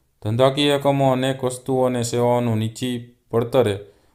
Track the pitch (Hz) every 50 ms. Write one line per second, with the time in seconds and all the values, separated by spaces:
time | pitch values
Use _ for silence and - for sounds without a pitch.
0 | _ _ _ _ - 107 110 117 131 135 135 147 147 143 143 143 139 143 139 139
1 | 139 135 131 127 131 131 131 131 127 123 127 - - - 131 127 127 127 123 120
2 | 117 120 123 120 120 120 120 120 120 117 113 110 110 110 113 - 131 127 123 120
3 | 120 - - _ _ - - 117 117 117 - 135 120 107 98 98 - - _ _
4 | _ _